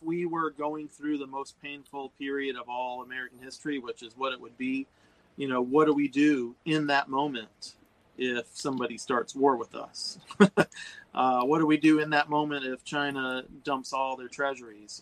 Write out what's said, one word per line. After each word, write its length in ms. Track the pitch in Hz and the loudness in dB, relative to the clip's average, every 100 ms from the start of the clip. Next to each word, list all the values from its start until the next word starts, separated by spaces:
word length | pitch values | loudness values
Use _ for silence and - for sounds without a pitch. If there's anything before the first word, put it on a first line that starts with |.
we 240 | 160 175 175 | -4 -2 -2
were 240 | 165 160 | -2 -2
going 360 | 147 147 156 151 | -2 -4 -4 -10
through 320 | - 147 147 | -8 -4 -4
the 80 | 135 | -4
most 340 | 135 139 - | -8 -10 -12
painful 520 | 143 143 135 139 135 - | -14 -14 -12 -12 -12 -8
period 340 | 139 139 139 | -6 -4 -4
of 140 | 123 120 | -6 -8
all 340 | 123 127 123 | -6 -6 -8
American 380 | 123 127 127 123 | -10 -12 -12 -14
history, 400 | 131 - 156 143 | -18 -10 -6 -4
which 200 | 117 113 | -6 -10
is 120 | 117 120 | -14 -6
what 160 | 135 | -6
it 80 | 127 | -6
would 160 | 120 120 | -12 -6
be, 300 | 131 135 135 _ _ _ _ - | -4 -4 -6 _ _ _ _ -8
you 120 | 139 | -2
know, 120 | 127 | 0
what 260 | 123 143 156 | 4 6 6
do 60 | |
we 140 | 143 143 | 6 2
do 480 | 131 151 143 120 - | 4 6 4 0 -6
in 220 | - 156 147 | -2 0 4
that 220 | 143 143 | 2 2
moment 640 | 135 147 127 107 _ - - _ _ _ - | 0 -2 -4 -10 _ -20 -20 _ _ _ -4
if 300 | 127 120 117 | -2 -2 -6
somebody 420 | - 147 131 120 113 | -8 -4 -2 -4 -6
starts 380 | - 127 113 | -2 -2 -2
war 220 | 135 139 123 | 4 4 4
with 180 | 117 | -2
us? 440 | 113 113 - - - - - | -10 -12 -10 -10 -10 -14 6
<laughs> 100 | 196 - - - - - - - | 6 8 0 -2 -16 -18 -8 0
Uh, 280 | 127 127 | 4 4
what 140 | 127 160 | 4 4
do 60 | 156 | 4
we 100 | 151 | 4
do 240 | 156 151 | 6 4
in 100 | 151 | 4
that 180 | 147 147 | 2 2
moment 360 | 147 151 147 | 0 0 -2
if 180 | 131 127 | -6 -8
China 600 | - 147 143 139 131 127 127 151 | -6 -2 -2 -2 -4 -4 -8 -10
dumps 300 | 147 135 127 | -4 -4 -2
all 240 | 135 135 131 | -2 -2 -4
their 100 | 123 | -8
treasuries 760 | - 139 131 117 104 104 - | -4 -2 -2 -10 -18 -18 -20